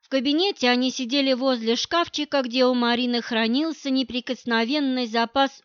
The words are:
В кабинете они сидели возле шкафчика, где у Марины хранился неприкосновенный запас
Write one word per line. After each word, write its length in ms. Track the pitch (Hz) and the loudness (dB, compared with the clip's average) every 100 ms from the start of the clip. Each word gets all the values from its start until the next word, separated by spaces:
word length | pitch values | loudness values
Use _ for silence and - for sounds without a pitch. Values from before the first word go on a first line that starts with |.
В 80 | _ | _
кабинете 600 | 269 254 294 392 - 247 | -2 0 2 0 2 2
они 220 | 247 254 | 2 0
сидели 400 | 240 247 277 269 | -2 -2 0 2
возле 460 | 254 262 247 220 233 | 2 0 0 0 -2
шкафчика, 640 | - 339 339 - 294 285 | 0 -2 -2 -4 -2 -2
где 240 | 254 240 247 | -2 2 2
у 80 | |
Марины 480 | 247 240 240 247 240 | 2 2 0 0 -2
хранился 680 | 226 226 226 247 320 294 277 | -2 -2 0 0 -2 -4 -2
неприкосновенный 1160 | 262 254 240 247 240 - 226 226 302 277 254 240 | -2 -2 -6 -6 -8 -2 -2 0 0 0 -2 -2
запас 560 | 226 233 277 269 - | -2 0 0 0 -2